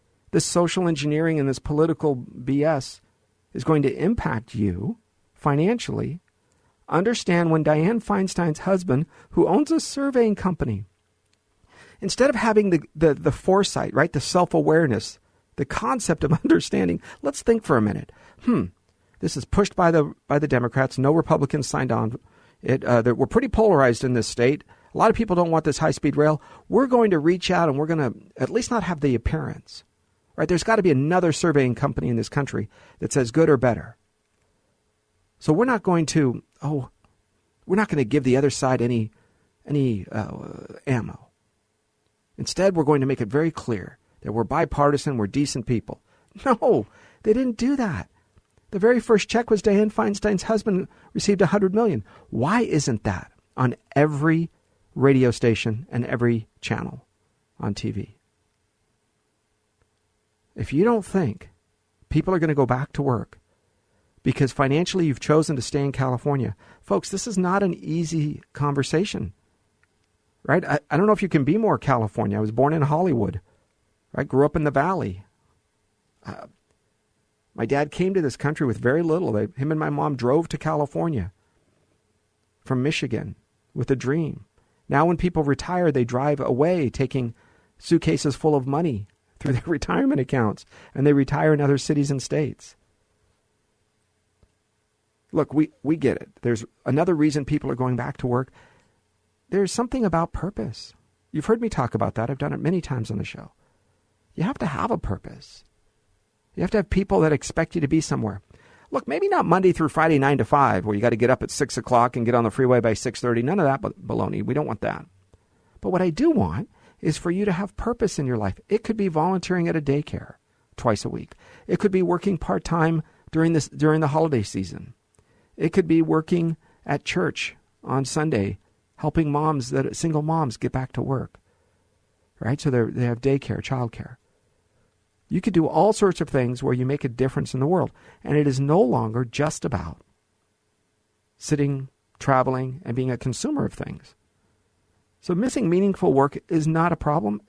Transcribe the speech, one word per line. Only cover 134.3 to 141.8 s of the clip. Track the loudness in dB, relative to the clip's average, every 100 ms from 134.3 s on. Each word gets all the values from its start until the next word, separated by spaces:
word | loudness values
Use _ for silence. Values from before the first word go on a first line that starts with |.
| _ _ _ _ _ _ _ _ _ _
You | -2
could | 2
do | 2 2
all | 4 4
sorts | 4 2 2
of | -2
things | 0 0 -2
where | -2
you | 0 0
make | -2
a | -4
difference | -2 -2 -2 -4
in | -2
the | 0
world. | 2 0 -6 -20 _
And | 0 2
it | 2
is | 2
no | 2 4
longer | 4 2 0 -2 -4
just | -2 -4 -4 -6
about | -4 -6 -12 _ _ _ _ _ _ _ _ _ _ _ _ _ _
sitting, | -4 0 0 -2